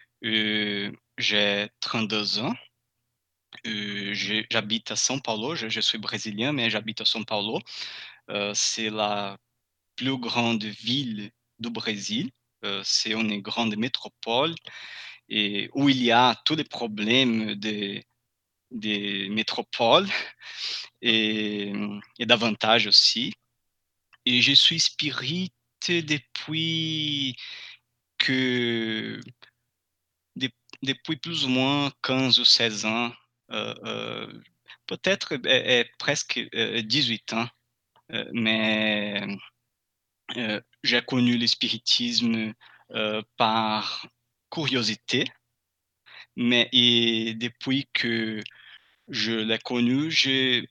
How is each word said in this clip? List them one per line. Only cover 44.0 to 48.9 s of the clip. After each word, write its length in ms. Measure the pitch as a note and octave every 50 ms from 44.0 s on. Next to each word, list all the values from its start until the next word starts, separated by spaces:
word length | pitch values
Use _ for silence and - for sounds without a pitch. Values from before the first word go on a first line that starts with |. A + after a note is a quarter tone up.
| - - _ _ _ _ _ _ _ _
curiosité, 720 | - E3 D3+ C3 C3 B2+ A#2 G#2+ A2 - _ - - - D#3+ - - _ _ _ _ _ _ _ _ _ _ _ _ _ _ - - - - - _
mais 320 | - A#2+ A#2+ B2 A#2+ A#2 - C3
et 600 | B2+ A#2+ A#2+ A#2+ A#2 A#2 A#2 A2+ A2+ A2+ A2+ A2+
depuis 520 | A2+ A#2+ A#2+ - _ - C3+ C3 C#3 C#3 - -
que 500 | - - A#2+ A#2 A#2 A2+ A2 A2 G#2+ G#2 - - - - - - - _ _